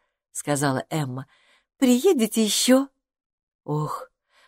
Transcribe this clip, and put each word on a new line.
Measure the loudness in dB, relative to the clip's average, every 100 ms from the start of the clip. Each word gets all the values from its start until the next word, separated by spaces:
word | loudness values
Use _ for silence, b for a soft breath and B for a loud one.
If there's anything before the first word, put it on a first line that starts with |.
| _ _ _
сказала | -10 -6 -2 -2 -2 -4
Эмма. | -6 -6 -10 -14 _ _ _ _ 0
«Приедете | 2 4 2 2 0 0
еще?» | 0 0 4 4 2 _ _ _ _ _ _ _
«Ох, | -6 -4 -4 -8 -14 _ _ _